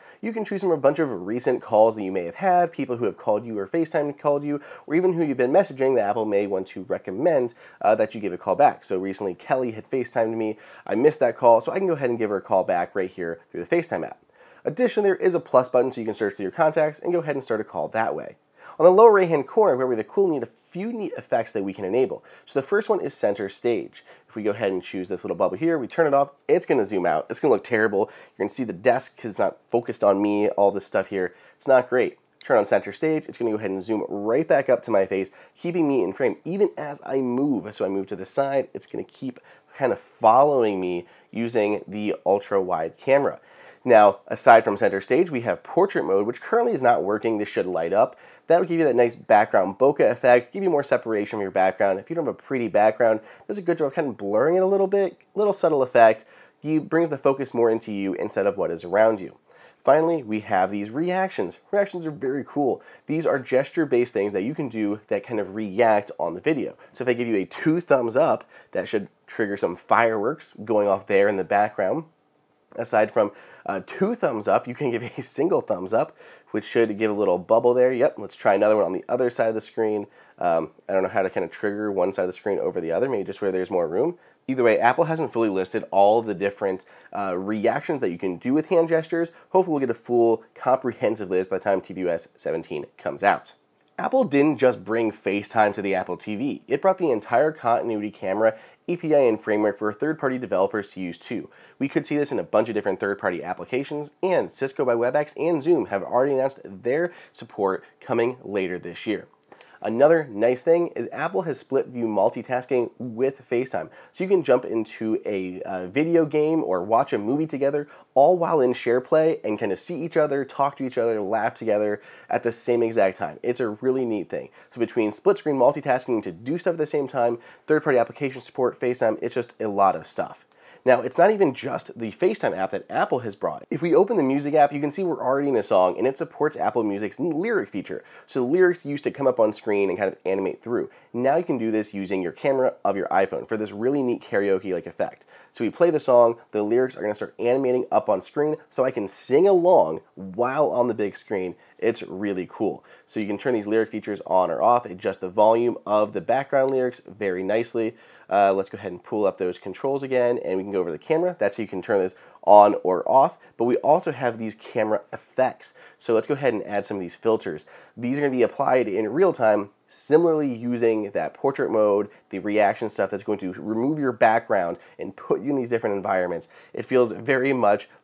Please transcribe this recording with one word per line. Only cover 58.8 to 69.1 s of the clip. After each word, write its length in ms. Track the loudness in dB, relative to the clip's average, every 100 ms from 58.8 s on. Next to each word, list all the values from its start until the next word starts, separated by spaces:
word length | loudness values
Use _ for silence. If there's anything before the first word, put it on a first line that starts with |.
| -2
around 340 | 2 2 2
you. 180 | -6 -16 _ _ -20 _
Finally, 400 | 2 4 4 0
we 180 | -2 -6
have 300 | 0 0 0
these 200 | -2 -6
reactions. 680 | -4 -4 -2 -4 -4 -6 -8 _
Reactions 340 | -2 -2 -4 -10
are 60 |
very 320 | -6 -4 -4 -6
cool. 360 | -2 -2 -2 -8 -16 -6
These 200 | -2 0
are 140 | -2
gesture-based 720 | 0 0 0 -2 0 2 0
things 180 | 0 -2
that 120 | -2
you 100 | -4
can 160 | -6 -6
do 320 | -4 -4 -4 -4
that 180 | -6 -4
kind 160 | -6
of 140 | -6 -6
react 560 | -6 0 2 2 0 -6
on 160 | -6 -4
the 60 |
video. 340 | -2 -2 -4 -10 -18
So 100 | -8
if 60 | -2
I 40 |
give 140 | -2 0
you 80 | -2
a 100 | -2
two 360 | -4 0 0
thumbs 340 | 2 2 2 2
up, 300 | 2 0 -4 -20 -10
that 160 | -8 -4
should 220 | -4 -4